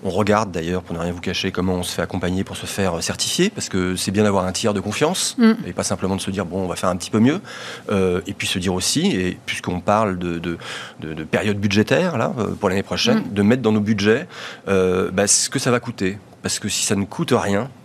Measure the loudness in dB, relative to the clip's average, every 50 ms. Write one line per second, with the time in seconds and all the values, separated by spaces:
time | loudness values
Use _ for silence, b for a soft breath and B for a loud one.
0 | -4 -2 0 0 2 4 4 2 2 0 -4 -4 -2 -2 -2 -2 -4 -4 -6 -4
1 | -4 -4 -4 -4 -6 -6 -4 -2 -4 -4 -2 -2 0 0 0 -2 -2 -4 -4 -4
2 | -4 -2 -2 -4 -2 0 0 -2 -2 -4 -6 -10 -10 -8 -4 -2 0 0 0 -2
3 | -4 -6 -4 -4 -4 -4 0 0 0 0 0 -4 -8 -2 -2 0 0 0 -2 -2
4 | -4 -2 2 2 4 4 4 2 0 0 -2 0 0 0 0 0 -2 -4 0 0
5 | 0 0 0 -2 -4 -4 2 4 4 4 4 2 -4 -8 -4 -4 -2 -2 -2 -2
6 | 0 -2 -2 -2 -2 -4 -4 -4 -4 -4 -2 -4 -2 -2 -4 -2 0 0 0 -2
7 | -4 0 4 4 6 6 4 2 B B B B B B B B B -2 0 2
8 | 2 2 2 0 -2 -6 -8 -6 -4 -4 -2 -2 0 0 0 0 0 0 0 2
9 | 2 2 2 2 0 -2 -2 -6 -8 -8 -8 -6 -4 -4 -4 -2 2 2 4 4
10 | 4 2 0 -2 -2 -4 -4 -4 -4 -6 -6 -6 B B B B B B B -12
11 | -10 -10 -8 -8 -6 -2 -2 0 0 0 -2 0 0 2 4 4 4 6 4 4
12 | 4 2 0 0 0 0 0 -2 -2 -2 -2 0 0 2 2 0 -2 -2 -4 0
13 | 2 2 2 2 2 0 0 4 6 6 4 4 4 2 2 4 2 2 2 4
14 | 4 4 4 4 2 B B B B B B B B 0 2 4 4 4 2 2
15 | 0 0 2 2 2 4 2 2 0 -2 -2 -2 0 2 2 2 0 -4 -6 -2
16 | -2 -2 -2 -4 -12 -20 -20 -8 -6 -4 -4 -4 -4 -4 -4 -2 0 0 0 0
17 | 0 -4 -4 -6 0 2 2 2 2 2 0 0 -2 -4 -10 -18 -20